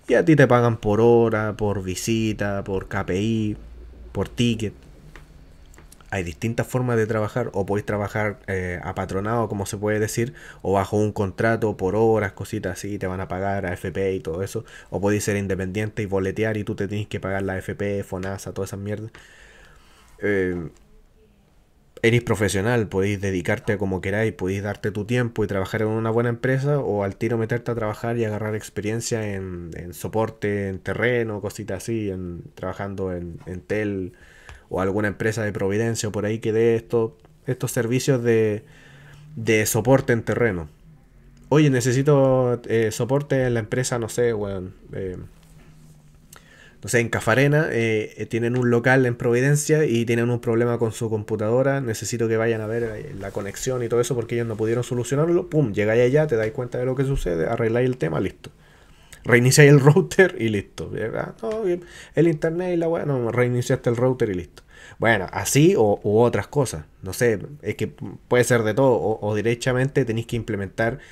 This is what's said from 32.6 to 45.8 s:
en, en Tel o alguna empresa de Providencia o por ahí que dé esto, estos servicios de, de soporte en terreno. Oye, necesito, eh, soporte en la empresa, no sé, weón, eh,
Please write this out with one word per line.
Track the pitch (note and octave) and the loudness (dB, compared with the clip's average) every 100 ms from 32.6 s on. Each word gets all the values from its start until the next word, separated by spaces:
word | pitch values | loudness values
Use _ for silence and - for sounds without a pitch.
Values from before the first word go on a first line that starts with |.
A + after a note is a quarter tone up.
| F#2 E2+ G2+ F#2+ F#2+ | -8 -6 -8 -6 -4
en, | F2+ F2 D#2 - | -4 -8 -12 -12
en | F#2 | -10
Tel | - G#2 G#2+ G2 F2+ - - - - - - | -4 -2 -2 -2 -6 -10 -20 -20 -20 -20 -8
o | F2+ | -2
alguna | F#2+ G2 G#2 | 0 0 -2
empresa | - A2 G#2+ | -2 -2 -2
de | G#2 | -2
Providencia | G2+ G2 G2+ A#2 A2 A2 | -2 -2 0 -2 -2 -4
o | |
por | G2+ G2+ | -4 -4
ahí | A2+ | -2
que | A#2 | 0
dé | G#2+ A#2 A2+ | 2 4 2
esto, | A2+ A#2 A2+ - - - - | 0 -2 -2 -6 -20 -12 -8
estos | B2 B2+ | -4 -4
servicios | - A2+ B2+ - C3 | -2 0 0 2 2
de, | A#2+ A2+ A2 G#2 - - - - - - - - | 4 4 4 0 -6 -20 -20 -20 -20 -20 -16 -6
de | A2 A2 G#2 | 2 2 4
soporte | A#2 A#2 C3+ B2+ | 2 4 4 4
en | A#2 | 0
terreno. | A2+ G#2+ A#2 F2+ D#2 - - - _ - - - - | 0 0 0 0 -6 -14 -20 -20 _ -20 -20 -14 2
Oye, | D3 D3+ | 4 6
necesito, | C3 B2 B2 C#3 C#3 C3+ C3 B2 A#2+ G2+ | 4 2 2 4 6 6 4 2 0 0
eh, | A2+ A2 | 0 0
soporte | - A#2+ C#3 D3 C3+ B2+ | 0 0 0 0 0 2
en | |
la | A#2 | 0
empresa, | G#2+ C3 B2+ B2 | -2 -2 -2 -2
no | A2 | -4
sé, | - A#2+ | 0 0
weón, | G#2+ G2+ F#2+ F#2 - - | 0 -4 -6 -8 -14 -14
eh, | G2+ F#2+ F#2 F#2 - - - - - | -10 -8 -8 -12 -20 -20 -20 -20 -20